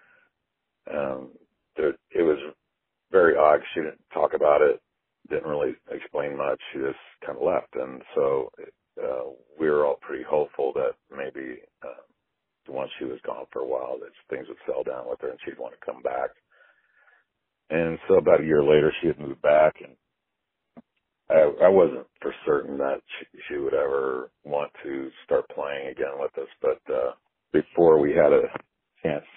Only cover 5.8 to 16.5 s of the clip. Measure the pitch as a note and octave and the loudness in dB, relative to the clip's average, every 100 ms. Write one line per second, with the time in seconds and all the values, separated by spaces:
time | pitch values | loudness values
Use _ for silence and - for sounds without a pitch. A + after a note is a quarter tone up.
5.8 | - C#2+ - D2 C#2+ C#2 C#2 C2+ - C#2 | -12 -14 -10 -8 -6 -6 -6 -6 -8 -8
6.8 | C2+ C2 - _ - C2 D2+ D#2+ - - | -8 -8 -14 _ -14 -4 -2 -2 -4 -8
7.8 | C2 C2 - - C#2 C#2 B1+ - - - | -10 -12 -8 -2 0 -2 -4 -12 -20 -20
8.8 | _ - - B1+ C2 B1+ B1+ D2 D#2 D2 | _ -10 -8 -8 -10 -16 _ -4 0 2
9.8 | D2 C2+ - C#2 C2 D2+ D2 - C#2 C2 | 0 -2 -8 -12 -4 -2 -2 -4 -4 -2
10.8 | B1+ - _ C#2 C2+ C2+ C2 B1 - _ | -4 -6 _ -14 -12 -12 -14 -16 -20 _
11.8 | C2 - _ _ _ _ _ _ - C2 | -18 -18 _ _ _ _ _ _ -14 -10
12.8 | C2 - C2+ B1+ C2+ A#1+ C2+ B1 C2 B1+ | -10 -10 -12 -10 -12 -12 -10 -8 -4 -4
13.8 | B1+ C2 - - _ C2+ C2 - - C2+ | -6 -10 -14 -20 _ -12 -12 -12 -8 -6
14.8 | B1+ B1+ B1 B1 B1+ C2 - C2 A#1+ B1 | -6 -8 -10 -8 -8 -10 -12 -12 -14 -12
15.8 | - B1+ B1+ C2 C2 - _ | -12 -8 -6 -4 -6 -8 _